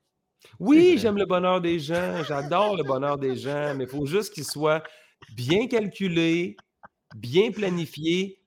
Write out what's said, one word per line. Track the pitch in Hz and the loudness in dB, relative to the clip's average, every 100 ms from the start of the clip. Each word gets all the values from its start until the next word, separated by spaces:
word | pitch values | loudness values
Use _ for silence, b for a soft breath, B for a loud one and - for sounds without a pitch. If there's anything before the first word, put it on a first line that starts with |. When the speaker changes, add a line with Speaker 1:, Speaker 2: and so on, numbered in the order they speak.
| _ _ _ _ b b | _ _ _ _ b b
Speaker 1:
Oui, | 185 302 | 4 6
Speaker 2:
C'est | 359 | 8
vrai. | 311 | 6
Speaker 1:
j'aime | 220 202 | 2 2
le | 190 | 2
bonheur | 180 180 185 | 2 2 2
des | 170 170 | 0 -2
gens. | 143 170 180 180 | -2 -2 -2 -4
J'adore | 143 143 143 170 214 190 | -4 -4 0 2 2 0
le | |
bonheur | 143 131 143 143 | -2 -2 0 -2
des | 135 123 | -2 -4
gens, | 123 147 147 135 | -4 -4 -4 -4
mais | 127 | -6
faut | 139 139 | -4 -2
juste | 185 208 | -2 -4
qu'il | - | -8
soit | 139 143 151 156 156 B B B - | -10 -2 0 0 -4 B B B -18
bien | 110 123 185 240 | -8 0 0 2
calculé, | 233 208 - 190 165 165 170 180 - _ _ - _ _ 113 | -2 -4 -4 -2 0 0 0 -2 -8 _ _ -20 _ _ -14
bien | 117 151 226 | 0 2 2
planifié | 214 196 180 160 - 160 175 190 - | 0 -2 -2 -6 -4 -2 0 -2 -8